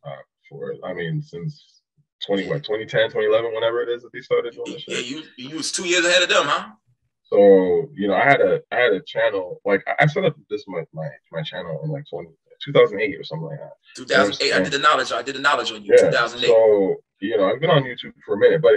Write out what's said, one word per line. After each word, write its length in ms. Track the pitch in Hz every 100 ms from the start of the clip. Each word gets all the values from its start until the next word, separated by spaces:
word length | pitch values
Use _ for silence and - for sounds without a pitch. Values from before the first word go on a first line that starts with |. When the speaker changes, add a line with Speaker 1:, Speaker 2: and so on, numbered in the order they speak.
Speaker 1:
Hop 200 | 71 69 - _ _
for, 260 | - 135 -
I 100 | -
mean, 260 | 175 170 151
since 600 | 147 - 160 - _ _ _ _ _ -
twenty, 220 | - 98 85
what, 160 | 76
twenty 240 | - 107 107
ten, 240 | 117 113
twenty 160 | 113 107
eleven, 260 | 110 117
whenever 300 | 110 113 120
it 60 | 120
is 140 | 120
that 80 | 120
they 80 | 123
started 340 | - 120 120
doing 180 | 117 120
this 120 | - -
Speaker 2:
Yeah, 120 | -
Speaker 1:
shit. 80 | 123
Speaker 2:
you, 160 | 151 - -
you 200 | 131 156
was 160 | 139
two 120 | - 180
years 180 | 175 175
ahead 160 | 180
of 60 | 180
them, 160 | 202 147
huh? 220 | 165 196 - _ _ _ _
Speaker 1:
So, 640 | - 104 101 95 92 85 76
you 140 | 76 101
know, 80 |
I 80 | 92
had 180 | 131 131
a, 200 | 110 - -
I 60 | 110
had 160 | 123
a 80 | 95
channel, 600 | - 117 113 98 90 -
like, 180 | - 101 -
I, 160 | -
I 20 | 147
set 180 | 202
up 120 | 165 - -
this, 160 | 104 -
my, 160 | 87 78
my, 160 | 80 78 67 _
my 100 | 82
channel 380 | 78 80 170 78
in, 80 | 76
like, 140 | 71 -
twenty, 200 | 85 82 _ _ -
two 80 | 143
thousand 300 | 139 120 101
eight 180 | 107 85
or 60 |
something 220 | - 80 80
like 120 | 73
that. 140 | - - _ -
Speaker 2:
Two 80 |
thousand 320 | 127 135 101 -
eight, 20 |
I 20 |
Speaker 1:
You 60 | 139
know 40 |
what 40 | -
I'm 60 |
Speaker 2:
did 80 | -
the 100 | 139
knowledge. 300 | 151 135 127
I 100 | 120
did 120 | 131
the 60 | 135
knowledge 320 | 147 135 113
on 120 | 110
you, 80 | - 123
Speaker 1:
Yeah. 80 | -
Speaker 2:
two 60 | 131
thousand 280 | 120 120
eight. 40 | 120
Speaker 1:
So, 480 | 113 110 104 92 85 _ _
you 160 | 101 110
know, 140 | 95
I've 100 | 135
been 100 | 160
on 120 | 156
YouTube 300 | 127 120 117 -
for 100 | -
a 40 | 104
minute, 240 | 123 95
but 120 | 156